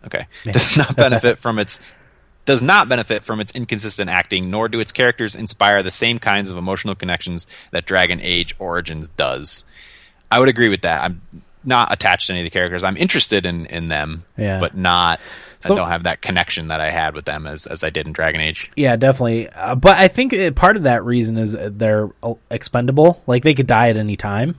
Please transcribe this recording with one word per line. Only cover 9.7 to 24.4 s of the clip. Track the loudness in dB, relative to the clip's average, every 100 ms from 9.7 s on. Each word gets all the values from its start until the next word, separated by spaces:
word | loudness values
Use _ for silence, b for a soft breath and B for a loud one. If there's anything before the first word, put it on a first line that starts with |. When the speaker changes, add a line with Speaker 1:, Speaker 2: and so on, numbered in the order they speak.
| b b b b b _
Speaker 1:
I | 4
would | 4
agree | 4 2
with | 2
that. | 0 -2
I'm | -4 -8 -14 -20 _ _ 2
not | 2 2
attached | -2 -6 -10 -8
to |
any | -6
of | -4
the |
characters. | -4 -4 -2
I'm | -4 -2
interested | -2 0 0 0 -2
in, | -6 -8
in | -8 -4
them, | -4 -6 -10 -14 -6
Speaker 2:
Yeah. | -4 -2
Speaker 1:
but | -4 -2
not, | 2 2 2 0 B B B B
Speaker 2:
So | -2 0
Speaker 1:
I |
don't | 0
have | -2
that | -2 -4
connection | -2 -2 -2 -6 -6
that | -4
I | -2
had | -2 -4 -4
with |
them | -8 -8 -10
as, | -12 -12
as | -8 -6
I |
did | -6 -8
in |
Dragon | -4 -2 -2
Age. | -4 -6 -10 -2
Speaker 2:
Yeah, | 0 2
definitely. | 2 2 0 -2 -6
Uh, | -8 -4 4
but | 6 8
I | 4
think, | 4 -2
uh, | 0 0
part | 4 4 4
of |
that | 2 2 2
reason | 0 0 -2
is, | -4 -4
uh, | -8
they're, | -2 0 2 -2 -6
uh, | -8 -8 _
expendable. | -10 -2 0 2 6 6 6 0
Like, | 2
they | 2
could | 2 4
die | 4 4
at | 2
any | -2 -4
time. | -4 -2